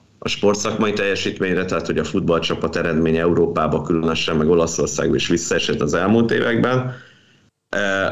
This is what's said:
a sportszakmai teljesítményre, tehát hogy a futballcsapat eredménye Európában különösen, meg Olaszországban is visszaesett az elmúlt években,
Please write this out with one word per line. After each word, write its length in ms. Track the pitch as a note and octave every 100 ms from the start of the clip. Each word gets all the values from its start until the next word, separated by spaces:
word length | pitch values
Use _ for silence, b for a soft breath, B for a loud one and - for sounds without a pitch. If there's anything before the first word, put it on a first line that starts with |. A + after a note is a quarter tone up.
| _ _
a 80 | -
sportszakmai 640 | - G2+ - A2 A2 G#2+
teljesítményre, 720 | G#2 G2 F#2+ G2+ - F#2+ F2
tehát 220 | F#2 F2+ E2
hogy 120 | D#2
a 60 |
futballcsapat 720 | D2+ F#2 E2 E2 - E2 D#2+ F2
eredménye 440 | E2 D#2+ D#2+ D#2+
Európában 640 | E2+ F2 E2 E2 D#2 D#2
különösen, 520 | D2+ E2 D#2+ D#2+ - D#2+
meg 120 | D#2
Olaszországban 680 | E2+ D#2+ - C#2+ D2 D2 C2+
is 100 | -
visszaesett 520 | E2+ - - - D2
az 140 | D2
elmúlt 360 | E2 F#2+ A2+ A#2
években, 640 | A#2+ A#2+ A2+ A#2 B2+ B2+ B B B B B _ _ _ F#2+ G2+ G2 F#2+